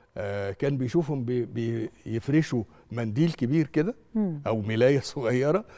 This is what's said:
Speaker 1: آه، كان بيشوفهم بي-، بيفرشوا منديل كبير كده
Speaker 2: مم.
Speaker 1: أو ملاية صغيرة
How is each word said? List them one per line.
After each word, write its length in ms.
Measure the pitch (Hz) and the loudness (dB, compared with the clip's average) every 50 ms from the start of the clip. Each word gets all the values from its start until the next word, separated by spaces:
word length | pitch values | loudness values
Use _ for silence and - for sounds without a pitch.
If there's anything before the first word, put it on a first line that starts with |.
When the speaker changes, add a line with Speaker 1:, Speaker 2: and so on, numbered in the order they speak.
| _ _ _ - | _ _ _ -8
Speaker 1:
آه، 340 | 104 101 101 101 98 98 | -6 -6 -4 -4 -4 -6
كان 260 | 95 - 139 143 143 127 | -4 -2 -2 -2 0 0
بيشوفهم 480 | 127 117 - 170 160 139 151 135 120 | -2 0 0 0 0 0 -2 -4 -2
بي-، 200 | 120 123 123 117 | -2 -2 -2 -2
بيفرشوا 1160 | - 120 117 117 113 117 113 110 - - - _ - 110 117 - - 139 160 147 - 131 120 101 - - - - - | -2 -4 -4 -2 -2 -2 -4 -4 -8 -10 -12 _ -6 -4 -4 -2 2 2 2 2 2 0 -2 -2 -4 -10 -20 -18 -10
منديل 400 | 110 117 117 110 104 131 165 170 | -6 -4 -4 -2 2 2 2 2
كبير 360 | 151 - 123 117 147 165 151 - | 2 0 -2 0 2 2 0 2
كده 280 | - 156 156 214 - - - _ - | 0 0 0 0 -4 -8 -14 _ -2
Speaker 2:
مم. 260 | 220 208 185 156 147 143 107 | -2 -2 -2 -2 -4 -2 -2
Speaker 1:
أو 140 | 113 110 | -2 0
ملاية 380 | 101 107 110 113 123 131 143 135 | 0 0 2 4 6 6 6 4
صغيرة 680 | - - - 143 120 110 123 127 135 147 170 202 220 - - | 0 -2 -6 -4 -2 0 2 2 2 2 2 0 -2 -4 -12